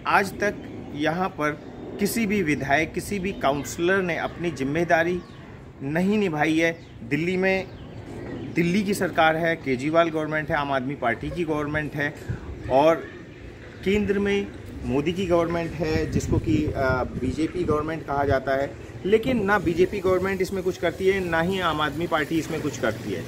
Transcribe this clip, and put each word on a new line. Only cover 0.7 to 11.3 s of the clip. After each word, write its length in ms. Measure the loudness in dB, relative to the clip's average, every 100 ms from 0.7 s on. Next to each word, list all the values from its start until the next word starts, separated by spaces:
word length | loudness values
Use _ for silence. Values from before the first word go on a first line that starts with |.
| -12 -10 -2
यहाँ 340 | 0 0 -2
पर 220 | 0 -2 -2 -8 -12 -10 -4
किसी 260 | -2 0 0
भी 180 | 2
विधायक, 500 | 2 0 2 2 2
किसी 260 | -4 -4 -4
भी 120 | -4
counselor 680 | 0 0 0 -2 -2 2 2
ने 160 | 0 -2
अपनी 340 | -4 -4 -6
जिम्मेदारी 720 | -2 -2 0 4 4 4 -2 -6 -16 -18 -18 -18 -10
नहीं 340 | -4 0 2 4
निभाई 420 | 2 2 2 4
है। 260 | 2 0 -10 -16
दिल्ली 340 | -4 0 0 2
में 300 | 2 2 -2 -12 -14 -14 -12 -10 -10 -8 -2 0
दिल्ली 280 | 2 2
की 100 | 2
सरकार 420 | 0 0 4 4 4
है, 200 | 0 0
केजरीवाल 540 | 0 0 4 4 4
गवर्नमेंट 400 | 2 -2 -2 0
है, 60 | 0
आम 160 | 2
आदमी 240 | 0 -2 -2
पार्टी 340 | 0 0
की 140 | -4